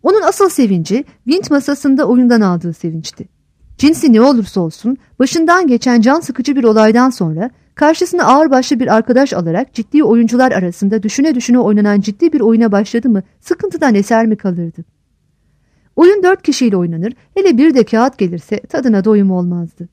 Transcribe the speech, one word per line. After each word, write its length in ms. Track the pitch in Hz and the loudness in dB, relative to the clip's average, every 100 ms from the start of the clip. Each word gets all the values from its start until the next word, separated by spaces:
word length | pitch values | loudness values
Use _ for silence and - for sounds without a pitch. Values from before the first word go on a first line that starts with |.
Onun 180 | - 415 | 0 0
asıl 280 | 330 - 392 | 0 0 -2
sevinci, 560 | - 233 185 160 214 294 _ - | 0 0 0 -2 -4 -6 _ -4
vint 240 | 349 - | -4 0
masasında 540 | 285 277 285 294 269 269 | -2 -2 -4 0 0 2
oyundan 360 | 247 247 233 | 2 2 2
aldığı 320 | 202 175 170 | 2 -2 -6
sevinçti. 540 | 160 170 160 156 - - _ _ _ _ - | -8 -10 -10 -14 -18 -20 _ _ _ _ -2
Cinsi 360 | 277 320 311 | 0 2 2
ne 80 | 220 | 4
olursa 400 | 262 254 190 196 | 4 2 -2 -4
olsun, 360 | 165 - 220 269 _ _ | -6 -6 -8 -8 _ _
başından 480 | 262 339 330 359 339 | -2 0 2 2 2
geçen 340 | 240 254 240 | 0 2 2
can 180 | 220 302 | 2 0
sıkıcı 360 | 330 247 247 277 | -4 -8 -4 0
bir 80 | |
olaydan 460 | 233 220 214 226 262 | 2 4 4 4 0
sonra 400 | 247 170 156 240 _ _ - | 0 -6 -4 -8 _ _ -2
karşısına 480 | 302 320 359 349 | 0 0 -2 0
ağırbaşlı 560 | 254 269 311 262 254 247 | 2 4 4 2 0 -2
bir 160 | 240 220 | 0 0
arkadaş 380 | 220 247 277 | 2 0 0
alarak 400 | - 165 170 269 | -2 -4 -4 -6
ciddi 300 | - 220 285 | -10 -2 0
oyuncular 480 | 277 233 233 240 254 | 2 2 2 2 0
arasında 520 | 208 175 175 196 214 | 0 -4 -4 -2 -2
düşüne 320 | 214 - 302 254 | -4 -2 0 -2
düşüne 240 | 240 247 | 0 0
oynanan 420 | 214 208 208 208 | 2 2 2 0
ciddi 320 | 202 202 339 | -2 -2 -2
bir 60 | 302 | 2
oyuna 320 | 226 226 233 | 2 2 2
başladı 380 | 202 208 233 247 | 0 -2 -2 -2
mı 140 | 202 - _ | -2 -4 _
sıkıntıdan 560 | - 349 403 330 285 202 | -8 -6 -6 -4 0 0
eser 300 | 202 233 226 | 0 0 0
mi 100 | 214 | -2
kalırdı? 500 | 196 175 170 165 170 _ _ _ _ _ _ _ _ _ _ - | -4 -6 -8 -12 -20 _ _ _ _ _ _ _ _ _ _ 2
Oyun 280 | 349 415 | 4 4
dört 200 | 370 381 | 0 0
kişiyle 340 | - 277 247 196 | -2 -2 0 0
oynanır, 360 | 175 165 196 262 _ - | -4 -4 -8 -10 _ -2
hele 220 | 381 240 | 0 2
bir 160 | 311 | 2
de 100 | 262 | 2
kağıt 340 | 214 226 262 - | 0 0 -2 -2
gelirse 420 | 185 170 - 202 | -6 -6 -10 -12
tadına 460 | - 320 262 202 190 | -8 -4 0 0 2
doyum 260 | 208 196 | 2 2
olmazdı. 580 | 185 180 175 170 _ 175 | -2 -4 -6 -10 _ -20